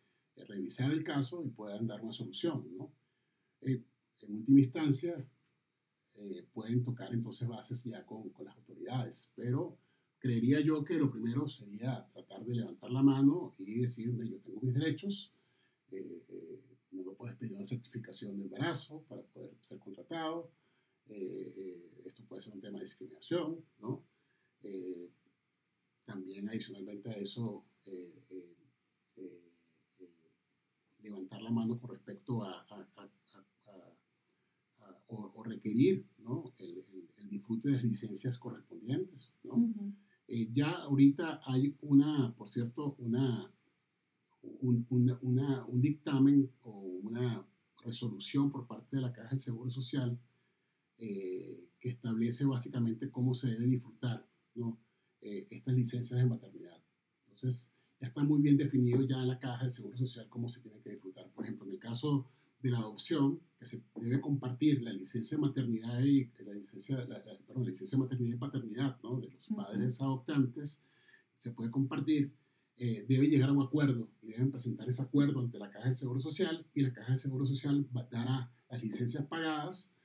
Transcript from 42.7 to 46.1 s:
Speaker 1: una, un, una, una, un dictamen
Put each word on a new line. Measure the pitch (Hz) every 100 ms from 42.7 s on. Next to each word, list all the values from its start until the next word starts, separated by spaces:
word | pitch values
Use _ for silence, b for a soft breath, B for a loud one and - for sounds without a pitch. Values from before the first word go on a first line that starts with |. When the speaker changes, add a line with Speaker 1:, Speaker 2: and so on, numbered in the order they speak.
| - 143 -
Speaker 1:
una, | 120 123 135 110 - _ _ _ _ _ _ _ _ _ - -
un, | 127 117 120
una, | 123 123 123
una, | 127 123 139 131 127
un | 123
dictamen | 147 151 156